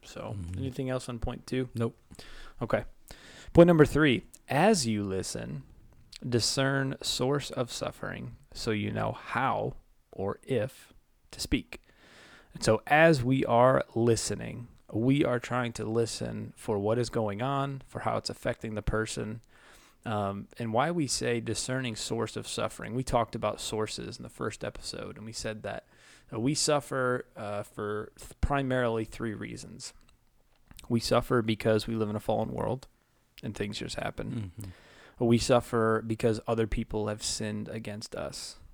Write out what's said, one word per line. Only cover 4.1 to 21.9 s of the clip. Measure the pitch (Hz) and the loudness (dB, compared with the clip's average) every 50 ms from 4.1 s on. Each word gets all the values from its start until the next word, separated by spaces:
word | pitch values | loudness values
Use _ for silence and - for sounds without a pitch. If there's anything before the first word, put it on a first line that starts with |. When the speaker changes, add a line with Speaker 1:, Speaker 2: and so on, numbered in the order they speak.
| 123 92 - - - - _ - | 4 4 0 -6 -20 -20 _ -2
Speaker 1:
as | 127 139 165 208 226 180 135 | 2 4 6 6 6 4 2
you | 117 110 104 101 | 0 0 0 0
listen, | 98 95 95 90 - - 170 - - 143 - - - - - - - - - - - - - - | 0 0 -2 -2 -2 -6 -6 -6 -6 -8 -10 -10 -12 -20 -20 -20 -20 -20 -20 -20 -20 -20 -10 -8
discern | 127 120 120 107 - - - 135 135 139 139 135 135 139 - - | 0 0 2 2 2 0 2 2 2 2 2 0 -2 -4 -4 -4
source | - - - 127 131 143 143 135 - | -4 -2 0 2 2 0 0 -2 -4
of | - - 127 120 | -4 -4 -4 -4
suffering | - - - 135 143 - - - - - 123 123 - - - _ - | -4 -6 -6 -6 -6 -6 -8 -8 -8 -8 -8 -10 -12 -14 -20 _ -12
so | - - 123 | -6 -2 -2
you | 110 104 104 104 | 0 0 0 -2
know | 107 107 107 107 110 | -2 -2 -2 -2 -4
how | - - - - 120 127 131 110 104 107 123 131 - - _ _ _ _ _ | -6 -8 -6 -4 0 0 0 0 0 -2 -4 -6 -8 -16 _ _ _ _ _
or | - - 95 98 - - - | -10 -6 -4 -4 -4 -6 -4
if | - 135 117 104 135 - - - - _ - _ _ _ _ _ _ | -2 0 0 0 -2 -6 -12 -20 -20 _ -20 _ _ _ _ _ _
to | - - | -10 -8
speak. | - - - 131 - _ - - _ _ - _ - - - - - - - - - _ - | -4 0 0 -2 -2 _ -16 -20 _ _ -20 _ -20 -20 -20 -20 -20 -20 -20 -20 -20 _ -12
And | - - | -2 4
so | - 110 110 - | 4 4 4 4
as | - 139 151 160 165 165 139 117 | 4 6 8 10 8 8 6 4
we | 123 135 135 - | 2 2 2 4
are | - 117 117 120 127 131 135 131 - - | 4 6 8 8 8 8 6 2 2 0
listening, | 113 117 120 117 110 - - 104 - 117 117 117 113 120 120 - - _ _ - | 2 4 4 4 4 2 -4 -4 -4 -6 -8 -8 -10 -12 -14 -18 -20 _ _ -2
we | 107 113 127 139 143 143 | 0 4 4 4 4 4
are | 123 123 120 | 2 2 0
trying | - - 120 123 123 120 113 | -2 -2 -2 -2 -2 -2 -4
to | - 117 | -6 -4
listen | 107 110 117 117 113 - - 113 117 113 107 107 107 - | -2 2 0 0 0 -2 -6 -6 -6 -6 -6 -8 -10 -12
for | - - - 110 101 | -12 -4 -2 0 0
what | 101 104 113 120 | 2 2 2 2
is | 120 113 | 0 -2
going | - - 110 104 101 101 120 | 0 -2 -2 -2 -2 -2 -2
on, | 135 139 139 139 139 139 135 - | -2 0 -2 -2 -2 -4 -8 -12
for | - - - | -12 -12 -4
how | - 117 113 | -4 -2 -2
it's | 110 - - | -2 -2 -4
affecting | - - - 127 120 - - 117 107 | -8 -4 -4 -4 -4 -4 -6 -6 -6
the | 107 101 | -4 -2
person, | - - 110 110 110 - - 117 107 110 117 - _ - - - - - - - - _ _ _ | 0 0 0 0 -2 -4 -6 -6 -6 -8 -10 -12 _ -20 -20 -20 -20 -20 -20 -20 -20 _ _ _
um, | - 110 104 104 98 98 98 - - - - | -4 -2 -2 0 -2 -4 -6 -8 -12 -10 -8
and | 120 113 107 | -6 0 2
why | 113 135 160 | 2 2 2
we | 175 175 151 | 2 0 0
say | 123 - - - 123 120 117 | 0 -2 -2 0 0 0 -2
discerning | 113 117 110 - - - 127 131 131 123 | -2 -2 -4 -4 -2 -2 -2 -2 -2 -4